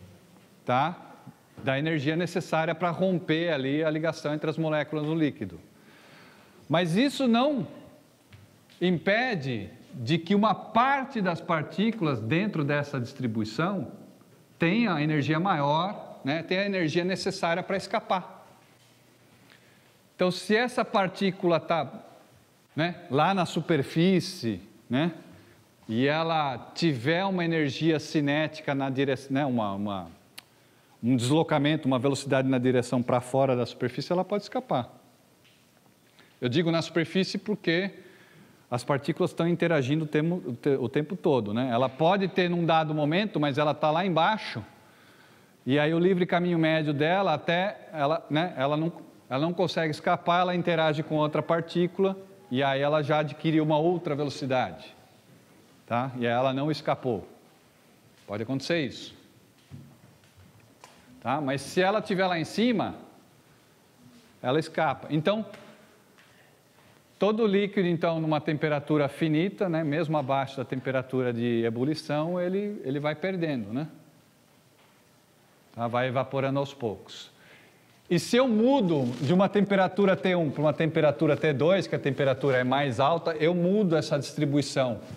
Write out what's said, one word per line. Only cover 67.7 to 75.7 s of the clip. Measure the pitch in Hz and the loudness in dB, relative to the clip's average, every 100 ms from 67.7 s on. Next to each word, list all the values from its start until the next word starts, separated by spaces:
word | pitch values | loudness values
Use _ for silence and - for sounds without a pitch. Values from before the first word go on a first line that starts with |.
| 202 175 | 0 0
então, | 165 170 165 | 2 0 -2
numa | 160 151 | 0 -2
temperatura | 151 151 156 147 - 151 139 | -2 -2 0 -2 0 2 2
finita, | - 165 151 196 196 190 | 0 0 2 0 -2 -2
né, | 160 | 0
mesmo | 160 151 156 156 | 0 -2 0 -2
abaixo | 135 135 135 - | 0 0 -2 -6
da | 123 | -6
temperatura | 131 135 131 127 127 123 | -6 -2 -2 -2 -2 0
de | 117 120 117 | 0 0 2
ebulição, | 117 117 135 151 - 147 160 180 | 0 0 -2 -2 -4 -2 -2 -2
ele, | 180 190 208 208 | -2 -2 -4 -6
ele | 131 143 | -6 -4
vai | 147 | -4
perdendo, | 151 185 190 165 131 101 | -2 -4 -2 -2 -2 -4
né? | 120 156 - - _ _ _ _ _ _ _ _ _ _ _ _ _ _ _ _ | -6 -6 -12 -20 _ _ _ _ _ _ _ _ _ _ _ _ _ _ _ _